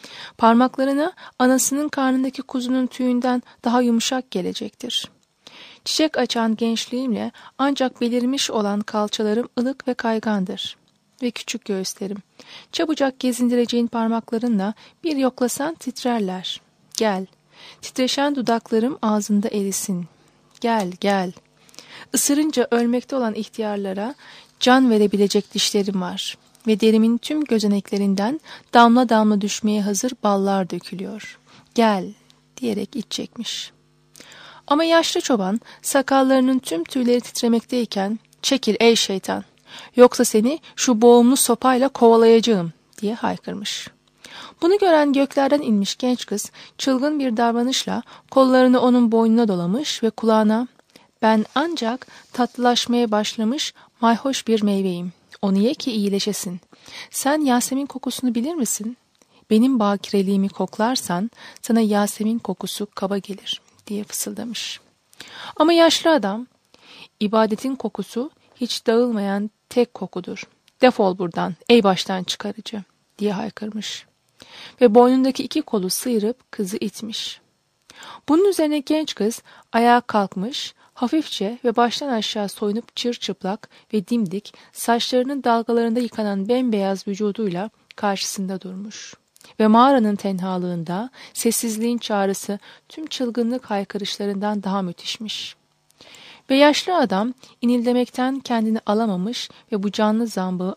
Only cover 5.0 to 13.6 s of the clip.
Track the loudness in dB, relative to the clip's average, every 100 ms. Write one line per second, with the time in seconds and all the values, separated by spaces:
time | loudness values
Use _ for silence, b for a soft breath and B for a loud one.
5 | -8 _ _ _ B B B B -6 0
6 | 0 0 -2 0 -2 0 -2 -2 -4 -6
7 | -4 -4 -6 B B -4 -2 0 -2 -2
8 | -2 0 0 -2 -2 -2 -2 -2 -2 -2
9 | -2 -2 -2 -2 -2 -4 -4 -4 -6 -4
10 | -2 -2 -2 -2 -2 -6 -10 -14 _ _
11 | _ _ -8 -8 -10 -10 -6 -6 -6 -8
12 | -10 -10 -14 B B B B -6 -4 0
13 | -2 0 -4 0 0 2